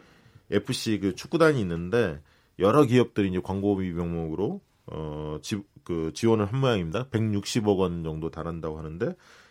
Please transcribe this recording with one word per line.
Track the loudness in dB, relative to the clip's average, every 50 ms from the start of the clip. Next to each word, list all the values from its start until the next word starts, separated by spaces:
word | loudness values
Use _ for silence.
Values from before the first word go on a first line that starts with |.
| -20 -20 -20 -20 _ -20 _ -20 _ _
에프씨 | -2 -2 0 0 -4 -2 0 -2 -2 0
그 | 0 -2 -2
축구단이 | -2 -6 -4 2 4 4 6 4 4
있는데 | 0 -2 -2 -4 -4 0 0 0 0 0 -2 -6 -12 _ _ _ _ _ _ 2
여러 | 4 4 6 6 6
기업들이 | 6 6 4 4 4 2 0 0 0
이제 | 0 -2 -2
광고비 | -2 -4 0 2 2 2 2 0 -2
명목으로, | -2 -4 -4 -2 -2 -4 -4 -4 -2 -2 -2 -2 -2 -6 -12 _ _ _ _ -14
어, | -12 -10 -8 -8 -8 -8 -8 -8 -8 -8
지-, | -6 -6 -6 -6 -6 -10 _ -20 _
그 | -6 -4 -2 -2 -4 -4
지원을 | 2 4 4 4 4 2
한 | 0 0 0
모양입니다. | 2 2 2 2 0 -2 -4 -4 -6 -2
백육십억 | -2 0 0 2 0 -2 -2 -2 -2 0 2 4 4 4
원 | 2 0 0 -4 -4
정도 | -6 -6 -4 -6 -6
달한다고 | -6 -6 -6 -6 -6 -6 -6 -8 -8 -8
하는데 | -10 -10 -6 -4 -4 -4 -4 -8 _ -20 -20 -20 -20 _